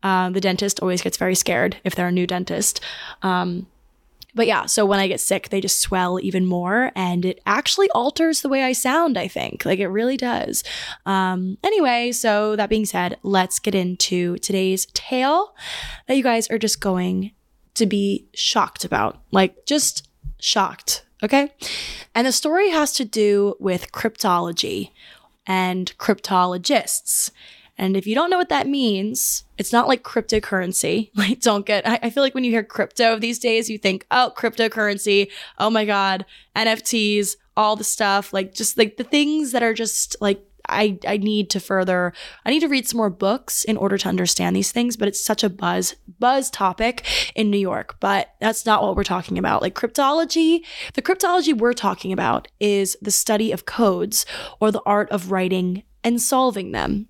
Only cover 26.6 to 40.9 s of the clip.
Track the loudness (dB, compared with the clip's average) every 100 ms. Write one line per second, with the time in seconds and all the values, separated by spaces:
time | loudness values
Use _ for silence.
26.6 | 0 0 0 -6 -2 -2 -2 _ -20 -20
27.6 | _ -4 0 0 0 0 2 2 2 0
28.6 | 0 2 2 0 -2 -2 -2 -4 -8 -10
29.6 | 0 2 4 0 0 -4 0 -2 0 -2
30.6 | -2 -2 0 0 -2 0 0 2 2 2
31.6 | 2 0 2 0 0 0 0 2 0 0
32.6 | -2 -4 -4 2 2 2 -2 -2 0 0
33.6 | 0 -2 0 -2 0 2 2 0 -4 0
34.6 | -2 2 -2 0 2 2 2 -6 -20 -2
35.6 | 0 2 2 2 2 -2 -6 -16 _ 0
36.6 | 0 0 0 0 2 2 0 -4 _ 0
37.6 | 2 0 -2 0 2 2 0 -4 -4 -4
38.6 | -4 0 0 0 0 2 2 0 0 0
39.6 | 0 0 -4 -4 -4 -2 0 0 -4 _
40.6 | -4 0 0